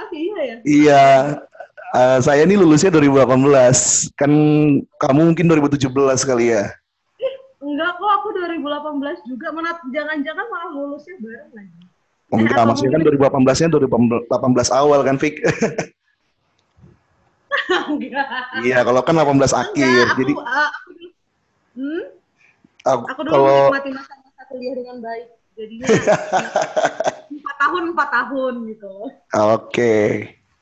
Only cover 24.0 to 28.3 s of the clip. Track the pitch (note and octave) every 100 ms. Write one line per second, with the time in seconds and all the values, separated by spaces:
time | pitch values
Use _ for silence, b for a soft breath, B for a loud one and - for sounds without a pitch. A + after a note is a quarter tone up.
24 | - - _ _ C4 B3+ B3 B3+ B3 B3
25 | A3+ A3+ A#3+ _ _ - G#3+ A3+ B3+ G#3
26 | - - - F#3 - - - - - -
27 | - - - D4 - - D4 F4 E4+ C#4
28 | C#4 A#3+ A#3+